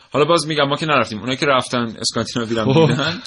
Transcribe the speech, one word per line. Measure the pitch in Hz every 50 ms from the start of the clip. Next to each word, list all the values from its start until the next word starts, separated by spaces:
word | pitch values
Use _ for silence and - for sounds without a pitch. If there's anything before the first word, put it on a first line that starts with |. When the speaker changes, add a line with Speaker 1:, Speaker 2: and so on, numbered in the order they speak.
| - _
Speaker 1:
حالا | - 135 147
باز | 151 170 170 143
می‌گم | 151 160 147 143 139
ما | 143
که | 143 -
نرفتیم، | 156 147 135 113 - 117 107
اونایی | 101 123 131
که | 127 165
رفتن | 143 135 127 123 - - 123 117 113 104 -
اسکاندیناوی | 113 - - 117 113 - - 123 117 110 117
رو | 113 110 131 135 160
Speaker 2:
اوه. | 165 143
Speaker 1:
دیدن، | - 127 139 160 170 214 -